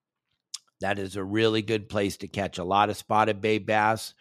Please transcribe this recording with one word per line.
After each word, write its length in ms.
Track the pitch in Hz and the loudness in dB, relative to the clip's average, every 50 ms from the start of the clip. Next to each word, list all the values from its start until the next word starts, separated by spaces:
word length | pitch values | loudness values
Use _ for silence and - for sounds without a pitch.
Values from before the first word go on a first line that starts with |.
| _ _ _ _ _ _ _ _ _ _ - - _ _ _ - | _ _ _ _ _ _ _ _ _ _ -16 -16 _ _ _ -6
that 180 | 95 98 101 101 | -2 -2 -2 -2
is 160 | 98 85 87 | -4 -6 -6
a 80 | 101 95 | -6 -4
really 380 | 98 104 110 113 110 110 110 | -2 0 2 4 4 2 2
good 280 | 104 110 113 107 101 - | 0 0 -2 -2 -2 -2
place 280 | 101 107 101 95 - | -2 0 0 0 -2
to 100 | - 101 | -6 -12
catch 300 | 92 - 101 95 85 - | -8 -4 -4 -4 -4 -4
a 60 | 92 85 | -6 -2
lot 260 | 90 98 101 104 104 | 0 2 4 4 2
of 80 | 101 | 0
spotted 440 | - - - 110 107 107 107 104 98 | -6 -4 0 2 2 4 2 0 0
bay 160 | 107 107 110 104 | 0 0 0 0
bass, 540 | 98 107 107 107 107 110 113 107 - - - _ | 0 0 0 2 2 2 0 -2 -4 -12 -16 _